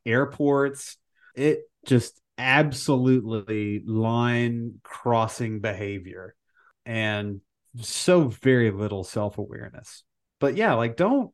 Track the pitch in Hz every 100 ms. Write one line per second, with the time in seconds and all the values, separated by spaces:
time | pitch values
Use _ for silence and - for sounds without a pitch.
0 | 120 117 139 - 143 139 139 135 - -
1 | _ _ _ 127 151 - - _ - 127
2 | - - _ - 127 143 151 131 - 135
3 | 127 131 110 110 98 107 104 104 - 110
4 | 113 117 120 120 120 117 117 110 - -
5 | 123 117 110 - 117 110 107 95 101 101
6 | 90 92 92 - _ _ _ _ 120 113
7 | 107 104 104 95 - _ _ 123 110 -
8 | - 180 139 104 131 127 113 98 104 98
9 | 90 110 104 - 101 110 107 - - -
10 | _ _ _ _ 143 170 220 120 117 117
11 | 190 277 208